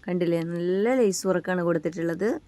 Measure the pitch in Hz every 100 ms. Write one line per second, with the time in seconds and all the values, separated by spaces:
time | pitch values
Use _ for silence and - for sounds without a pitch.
0 | - 175 170 170 165 170 175 185 220 262
1 | 214 180 190 180 175 180 170 165 165 165
2 | 165 165 208 302